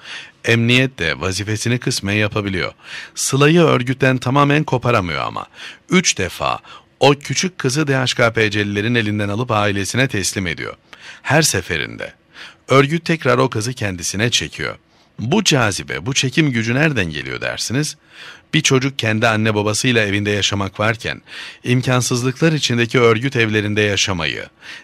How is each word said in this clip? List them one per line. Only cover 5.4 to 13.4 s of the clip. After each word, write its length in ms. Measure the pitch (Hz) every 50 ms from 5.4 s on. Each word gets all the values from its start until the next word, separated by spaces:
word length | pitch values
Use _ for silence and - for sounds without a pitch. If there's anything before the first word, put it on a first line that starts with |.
| 50 - - - - - - - _ -
Üç 280 | - 185 - - - -
defa 400 | 95 87 - - - 67 60 58 - - - - - _ _ -
o 140 | 127 135 147
küçük 440 | 139 - - 139 - - 185 - -
kızı 280 | - 131 123 151 156
D 100 | 139 139
H 180 | 131 131 120 -
K 180 | - 123 117 113
P 180 | 117 110 107
C'lilerin 440 | 101 107 104 101 101 101 104 117 123
elinden 340 | 120 110 104 104 104 104 101
alıp 220 | 101 107 127 120
ailesine 580 | 113 107 104 104 98 98 98 - - 117 131 131
teslim 380 | - 104 90 - - 104 95
ediyor. 280 | 85 76 - 62 50 - - _ _ - - - - - - -
Her 200 | - 131 156 160
seferinde. 720 | - - - - - 90 78 64 57 57 53 50 - - _ _ _ - - - - - _ _ -
Örgüt 360 | 127 135 139 143 160 170 160
tekrar 340 | - 170 160 - 127 123
o 120 | 123